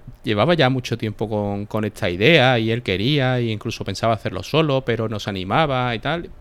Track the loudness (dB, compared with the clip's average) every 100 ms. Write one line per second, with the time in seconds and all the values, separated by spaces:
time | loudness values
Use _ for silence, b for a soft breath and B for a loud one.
0 | -10 -10 -2 2 4 4 4 2 -4 -4
1 | -4 -4 -4 -2 -2 -4 -4 -4 -4 -2
2 | -2 2 6 6 6 4 2 -2 0 0
3 | 0 0 0 0 -2 -4 -6 -8 -8 -2
4 | 0 0 -2 -8 -2 0 2 0 -2 -2
5 | -2 -4 -6 -6 -2 0 2 0 -2 -2
6 | -4 -6 -8 -16